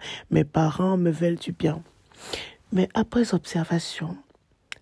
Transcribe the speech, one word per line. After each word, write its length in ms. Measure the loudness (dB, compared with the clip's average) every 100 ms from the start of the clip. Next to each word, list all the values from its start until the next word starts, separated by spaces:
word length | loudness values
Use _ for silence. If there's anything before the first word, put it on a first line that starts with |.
| -6 -12 0
mes 100 | 2
parents 540 | 4 2 2 2 2 4
me 160 | 2
veulent 260 | 2 0 0
du 140 | -6
bien. 280 | -2 -2 -2 -8 _ _ -20 -12 -10 -12 -16 -2
Mais 160 | 0 2
après 420 | 0 0 0 2
observation, 800 | 0 -2 -4 0 -2 -2 -8 -8 -10 -16 _ _ _ -18 -18